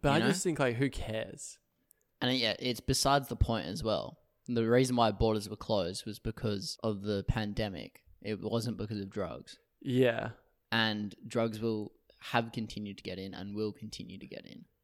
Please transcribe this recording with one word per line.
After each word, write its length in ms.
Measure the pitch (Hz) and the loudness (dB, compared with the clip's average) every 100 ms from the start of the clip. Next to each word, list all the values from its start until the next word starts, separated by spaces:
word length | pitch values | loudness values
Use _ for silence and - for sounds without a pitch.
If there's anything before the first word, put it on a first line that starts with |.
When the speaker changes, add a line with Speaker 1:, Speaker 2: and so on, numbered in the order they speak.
Speaker 1:
But 80 | 147 | 4
Speaker 2:
You 60 | 147 | 4
Speaker 1:
I 40 | |
Speaker 2:
know? 80 | 185 | 4
Speaker 1:
just 140 | 185 | 2
think, 160 | 185 151 | 0 2
like, 160 | 135 117 | 2 4
who 140 | 135 | 0
cares? 680 | - - 110 113 - - - _ _ _ _ _ _ | 0 -4 -4 -6 -10 -14 -16 _ _ _ _ _ _
Speaker 2:
And, 160 | 123 127 | 0 2
yeah, 180 | 113 - | 2 2
it's 200 | 127 117 | 0 -2
besides 460 | - 131 135 139 131 | 2 2 6 4 2
the 60 | 120 | 0
point 300 | - 113 73 | 2 2 0
as 160 | 98 | -2
well. 340 | 113 107 - - _ _ - | 0 0 -2 -12 _ _ -4
The 200 | 120 113 | 0 4
reason 280 | 120 131 123 | 6 6 4
why 160 | 117 | 4
borders 380 | 98 113 110 104 | 4 4 2 -2
were 60 | 107 | -10
closed 500 | - 107 87 98 - | 0 2 2 -4 -8
was 140 | 104 | -8
because 580 | - - 113 101 - - | -8 -4 -2 -2 -4 -4
of 200 | 113 104 | -2 -2
the 200 | 101 101 95 | -2 -2 0
pandemic. 760 | - 107 101 107 90 53 - _ - | 0 0 -2 -4 -4 -12 -16 _ -12
It 200 | 104 104 | -6 -4
wasn't 360 | 101 113 110 101 | 0 0 0 -4
because 220 | 104 107 | -4 -4
of 100 | 98 | -6
drugs. 480 | 107 92 62 - - _ _ | -4 -6 -6 -14 -20 _ _
Speaker 1:
Yeah. 480 | - 127 127 117 110 - _ _ _ | 0 4 6 4 -4 -8 _ _ _
Speaker 2:
And 440 | 113 110 104 104 - - | 2 2 0 -4 -8 -4
drugs 320 | 120 117 110 | 0 0 0
will 300 | 113 110 107 _ _ _ - | -2 -2 -4 _ _ _ -2
have 200 | 120 113 | 0 0
continued 460 | 117 110 - 104 98 | -4 -6 -6 -8 -8
to 60 | |
get 140 | 98 92 | -8 -8
in 140 | 95 | -8
and 220 | 95 98 101 | -8 -8 -2
will 160 | 107 | -4
continue 460 | 101 - - 90 95 | -4 -12 -12 -12 -12
to 100 | - | -12
get 180 | - - | -14 -14
in. 200 | - - _ | -18 -20 _